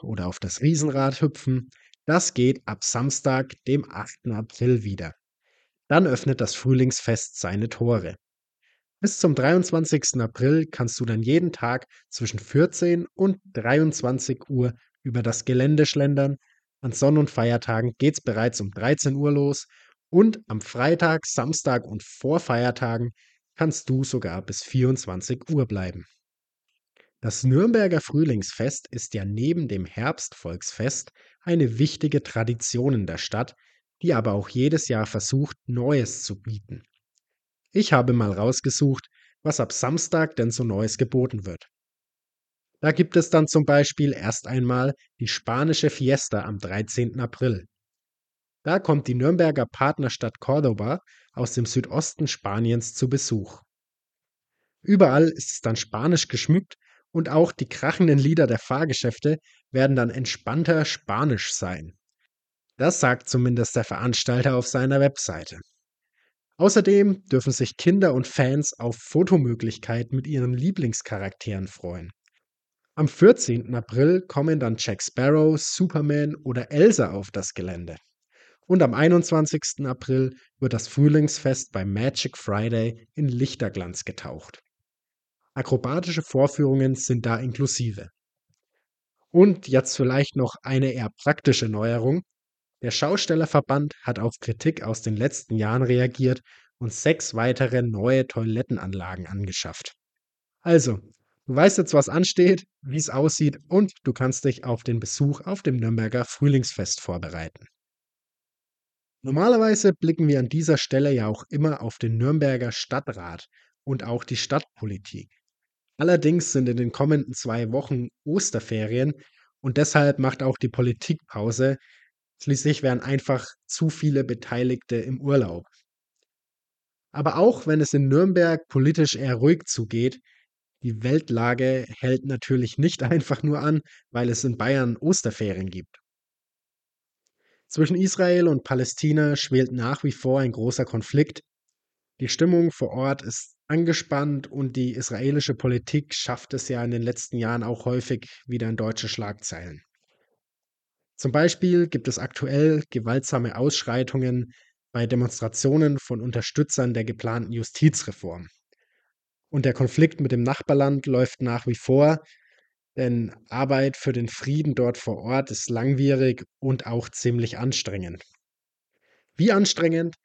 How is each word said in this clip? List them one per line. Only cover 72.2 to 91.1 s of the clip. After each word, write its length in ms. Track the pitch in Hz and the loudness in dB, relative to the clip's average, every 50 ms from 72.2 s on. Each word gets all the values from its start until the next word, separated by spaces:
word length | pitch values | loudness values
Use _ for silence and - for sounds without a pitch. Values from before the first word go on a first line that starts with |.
| _ _ _ _ _ _ _ _ _ _ _ _ _ _ _ | _ _ _ _ _ _ _ _ _ _ _ _ _ _ _
Am 140 | - 156 | 0 0
vierzehnten 680 | 143 - - 170 214 247 - - - 117 117 117 - 127 | 0 4 8 8 8 8 6 2 -2 -2 -2 -4 -4 -6
April 480 | 117 113 - 113 123 139 160 180 185 185 | -6 -6 -2 0 2 4 4 4 2 -2
kommen 320 | 185 - 143 143 160 160 151 | -4 -4 -2 0 0 0 0
dann 160 | 127 120 117 | 0 -2 -2
Jack 240 | 113 - - 101 - | -2 -4 -6 -6 -6
Sparrow, 560 | - - - - 127 143 151 156 156 156 156 | -8 -6 -4 0 2 4 4 4 4 4 4
Superman 800 | 147 - - - - 185 170 - 156 147 147 147 147 147 151 147 - - | 2 -2 -4 -2 -2 0 0 0 0 0 0 0 0 -2 -2 -4 -6 -6
oder 260 | 131 120 127 123 - | -6 -4 -4 -6 0
Elsa 420 | 147 147 180 233 214 - 117 87 | 4 6 6 6 6 4 0 -2
auf 200 | 92 101 98 - | -2 -6 -8 -8
das 220 | - 101 90 - - | -8 -8 -8 -8 -8
Gelände. 420 | - 90 92 90 85 87 85 80 - _ _ _ _ _ _ _ _ _ _ _ _ _ | -8 -8 -8 -8 -10 -10 -12 -14 -16 _ _ _ _ _ _ _ _ _ _ _ _ _
Und 180 | - 185 185 156 | 2 4 4 4
am 100 | 123 113 | 4 4
einundzwanzigsten 920 | 127 151 165 175 175 170 - 170 156 156 - - 151 - - - - 139 | 4 4 6 6 4 4 2 2 2 2 0 -2 -4 -4 -6 -8 -6 -6
April 500 | 131 135 - - - 131 131 131 131 127 - _ _ _ - | -6 -8 -6 -4 -2 0 0 0 -2 -4 -10 _ _ _ -4
wird 140 | 135 123 117 | -2 -2 -2
das 160 | 110 - - | -4 -6 -2
Frühlingsfest 840 | - 139 143 147 147 156 147 147 - - - 135 131 - - - | 2 4 6 6 6 6 4 2 0 -2 -2 -2 -2 -2 -4 -8
beim 220 | - 98 95 101 98 | -6 -6 -4 -2 -2
Magic 440 | 104 120 135 135 - - 135 - | -2 -2 -2 -2 -4 -6 -6 -8
Friday 720 | - - - 101 104 110 117 117 113 110 117 117 - - _ _ | -10 -6 -4 -2 -2 -2 -2 0 0 -2 -2 -4 -8 -14 _ _
in 160 | 156 151 135 | -4 -2 -2
Lichterglanz 720 | 120 120 135 131 - - 117 98 95 101 90 87 87 - - | 0 0 -2 -2 -2 -4 -6 -6 -6 -6 -8 -8 -10 -12 -12
getaucht. 560 | - - - - 69 67 78 - - - - _ _ _ _ _ _ _ _ _ _ _ _ _ _ _ _ _ _ - | -12 -12 -12 -12 -12 -14 -14 -16 -20 -20 -20 _ _ _ _ _ _ _ _ _ _ _ _ _ _ _ _ _ _ -8
Akrobatische 720 | 135 131 - 135 123 131 123 143 180 - 175 160 160 151 | -8 -2 0 -2 0 0 -2 -4 -4 -4 -4 -4 -6 -4
Vorführungen 720 | - - 131 139 139 - - 147 135 135 135 131 135 131 | -2 2 2 2 2 2 2 2 2 2 2 2 0 0
sind 300 | - - - 127 120 113 | -2 -2 -2 -2 -2 -2
da 140 | 113 117 113 | -2 -2 -4
inklusive. 680 | 131 123 113 - 139 131 - - 123 113 101 104 107 82 _ _ _ _ _ _ _ _ _ _ _ _ _ _ _ _ _ _ _ _ _ _ _ _ | -4 -6 -4 -2 -2 -2 -2 -4 -4 -6 -6 -8 -14 -18 _ _ _ _ _ _ _ _ _ _ _ _ _ _ _ _ _ _ _ _ _ _ _ _
Und 380 | - 175 190 208 180 - - - | 6 8 8 8 6 2 0 2
jetzt 260 | 131 127 - - - | 2 2 2 0 0
vielleicht 400 | - 131 127 127 139 143 - - | 0 0 2 2 0 0 0 -2
noch 200 | 143 127 - - - | -2 -2 -2 -4 -8
eine 300 | - 135 135 131 139 131 | -6 -2 0 0 0 0
eher 180 | 120 135 143 160 | -2 -4 -6 -8